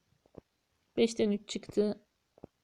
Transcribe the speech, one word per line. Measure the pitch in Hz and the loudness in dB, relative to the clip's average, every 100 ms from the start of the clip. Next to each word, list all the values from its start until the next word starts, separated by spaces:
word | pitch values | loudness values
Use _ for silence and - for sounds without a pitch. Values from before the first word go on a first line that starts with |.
| _ _ _ - _ _ _ _ _ - | _ _ _ -20 _ _ _ _ _ 0
Beşten | 226 226 214 | 0 2 0
üç | 208 - | 0 -4
çıktı. | - - - 208 - _ _ _ _ - _ | -10 -4 0 0 0 _ _ _ _ -20 _